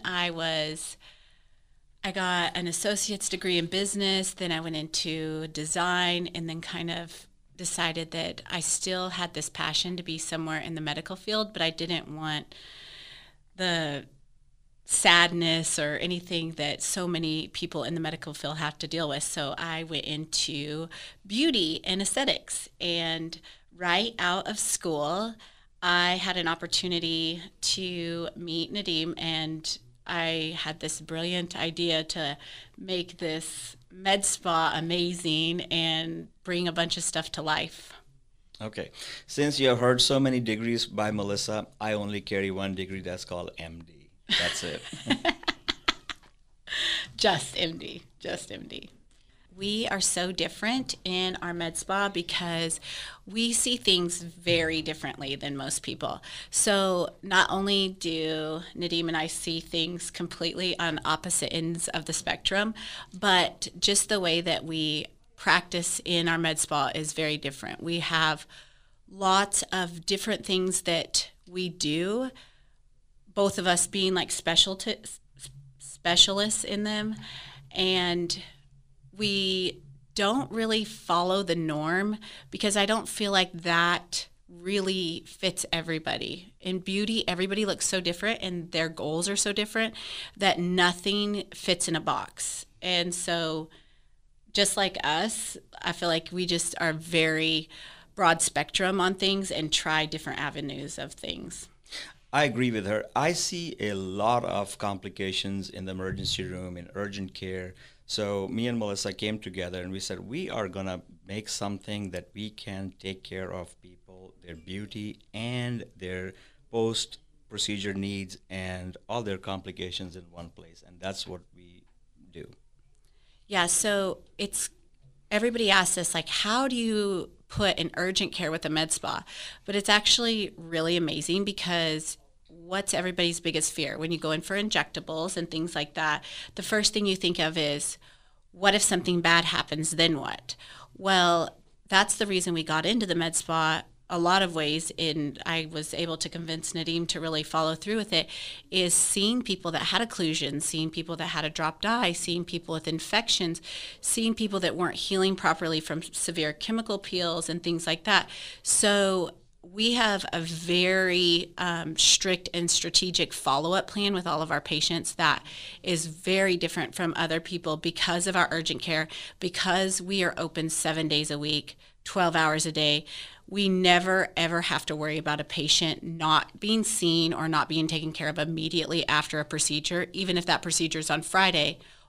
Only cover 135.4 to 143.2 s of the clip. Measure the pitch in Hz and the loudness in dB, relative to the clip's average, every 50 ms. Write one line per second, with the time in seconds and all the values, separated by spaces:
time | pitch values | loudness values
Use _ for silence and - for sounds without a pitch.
135.4 | 170 165 - 160 160 170 170 160 151 151 - - 160 156 151 147 - - - - | -4 -4 -4 -4 -4 -2 -2 -4 -4 -4 -2 -2 0 0 0 0 -4 -10 -12 -12
136.4 | - - - - 185 - 226 214 208 - - 214 208 196 190 185 190 175 175 - | -14 -12 -10 -10 -4 0 0 2 2 2 2 2 2 2 0 2 2 0 2 2
137.4 | 165 156 160 170 151 147 143 147 - - - - - - - - _ - _ _ | 2 0 2 0 0 0 0 -2 -4 -6 -8 -8 -14 -20 -20 -20 _ -20 _ _
138.4 | _ _ - 175 185 202 196 208 202 - 202 180 170 - 180 175 170 165 170 170 | _ _ -10 2 4 6 6 6 4 4 2 2 2 2 2 4 6 8 8 8
139.4 | 170 165 175 - - - - 151 156 160 - 156 165 165 160 139 - - 52 - | 6 4 0 0 0 -2 -2 -2 -2 -2 2 4 4 4 4 2 -2 -6 -8 -8
140.4 | - - - - - - - - - - - - 190 190 190 185 180 175 170 170 | -10 -12 -14 -14 -14 -20 -20 -20 -20 -20 -18 -4 2 4 6 6 8 6 6 4
141.4 | 160 - - - - _ _ _ _ - - 190 208 202 - - 226 202 196 180 | 2 0 -6 -14 -20 _ _ _ _ 4 6 6 6 6 4 0 0 2 2 0
142.4 | 175 185 170 165 156 156 156 156 156 175 214 247 220 185 170 170 | 2 2 0 0 0 2 2 2 2 2 2 2 2 2 2 2